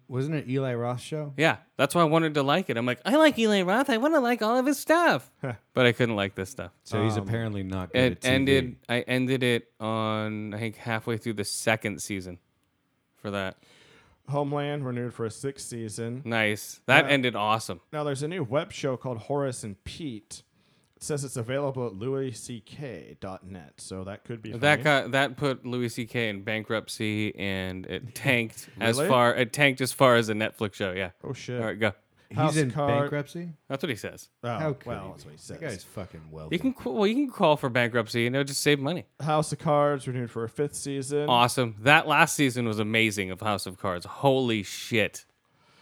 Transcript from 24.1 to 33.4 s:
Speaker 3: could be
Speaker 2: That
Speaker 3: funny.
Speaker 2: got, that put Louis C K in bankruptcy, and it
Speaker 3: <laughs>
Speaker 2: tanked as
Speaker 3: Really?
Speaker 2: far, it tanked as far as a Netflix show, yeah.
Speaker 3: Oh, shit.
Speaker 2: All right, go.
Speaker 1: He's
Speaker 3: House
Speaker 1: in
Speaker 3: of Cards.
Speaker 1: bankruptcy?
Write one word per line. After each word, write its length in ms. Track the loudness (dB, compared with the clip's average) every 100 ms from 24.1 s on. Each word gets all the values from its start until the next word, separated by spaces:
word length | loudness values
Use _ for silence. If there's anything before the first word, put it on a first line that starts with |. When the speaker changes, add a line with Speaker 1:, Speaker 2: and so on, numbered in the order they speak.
| -12
Speaker 3:
could 180 | -12 -12
be 120 | -10
Speaker 2:
That 80 | -2
Speaker 3:
funny. 220 | 2 2
Speaker 2:
got, 260 | 2 2 2
that 260 | 0 0 -2
put 300 | -4 -4 -4
Louis 220 | -4 -4
C 180 | -4 -6
K 220 | -4 -4
in 140 | -4
bankruptcy, 920 | -6 -6 -4 -4 -4 -6 -2 -2 -2 -4
and 480 | -4 -4 -4 -8 -8
it 280 | -10 -10
Speaker 3:
<laughs> 0 |
Speaker 2:
tanked 540 | -4 2 2 0 -8 -16 -2
as 180 | 2 2
Speaker 3:
Really? 100 | 4
Speaker 2:
far, 260 | 6 6
it 180 | 4 0
tanked 280 | 2 2 2
as 120 | -2
far 220 | 4 6
as 140 | 6 4
a 40 |
Netflix 400 | 0 -2 -2 -6
show, 180 | -2 -4
yeah. 180 | -2 -6 -8
Speaker 3:
Oh, 80 | -12
shit. 280 | -10 -8 -6
Speaker 2:
All 60 | -4
right, 120 | 0
go. 120 | 0 0 _ _ -8
Speaker 1:
He's 100 | 0
Speaker 3:
House 180 | 2 2
Speaker 1:
in 120 | 2
Speaker 3:
of 60 |
Cards. 260 | 0 2 2
Speaker 1:
bankruptcy? 500 | 0 -2 -6 -8